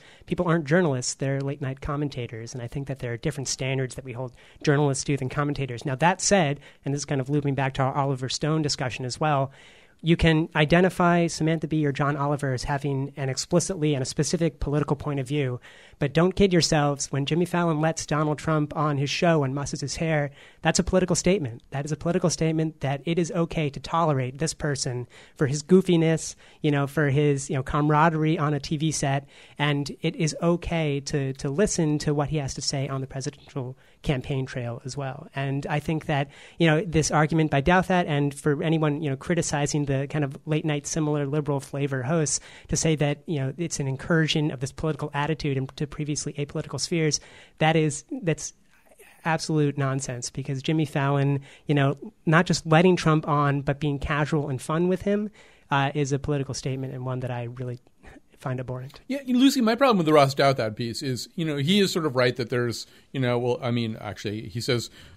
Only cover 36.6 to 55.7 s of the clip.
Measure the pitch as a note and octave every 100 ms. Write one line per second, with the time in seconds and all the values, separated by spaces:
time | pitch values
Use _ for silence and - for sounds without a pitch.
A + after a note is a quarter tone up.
36.6 | E3 D#3 F3 D#3 C#3+ D3+ D#3 E3 D#3 C#3
37.6 | C#3+ F#3 F3+ F3+ F3+ C#3+ C#3+ C#3+ D#3 C#3+
38.6 | E3+ D#3+ D#3 C#3+ D3 C#3 - E3+ - D3
39.6 | C#3+ D3+ C#3+ C3+ C#3 D#3 C#3 D3 D#3 D3+
40.6 | D#3 D3 - E3 D3+ D3+ C#3 D3+ C#3+ C#3
41.6 | C#3 C#3 C#3 C3 B2 E3+ C#3+ - - -
42.6 | - D#3 E3 D3 D3 C#3+ - D3 C3+ -
43.6 | E3 - C3+ C3 - D#3+ D3+ D#3+ D3+ B2+
44.6 | C3+ - D#3+ D3+ D3 C#3+ D3 D#3 D3+ C3+
45.6 | C3 - D3 - D3 C#3+ D3 D3 C#3+ D#3
46.6 | - C3+ - E3+ D#3 - - - - -
47.6 | D#3 D#3+ D3+ C3+ - C#4 E3 D3+ - -
48.6 | _ _ _ - - - E3 D#3+ - D#3
49.6 | D3 C#3 C3+ C3+ C3+ B2 - - C3+ C3+
50.6 | D3 D#3+ D#3 C#3+ C#3 C#3+ C#3 C#3 - -
51.6 | - C#3+ C#3 C#3+ G#3+ - - D#3+ F3+ E3
52.6 | D#3+ D#3 F#3 F3 D#3+ D#3 D#3 D3 C#3+ C#3+
53.6 | C#3+ C#3 D3+ C#3 - D3 D3 D#3+ C#3+ B2+
54.6 | - D#3+ F3+ F#3 G3+ G#3 G#3 - - _
55.6 | -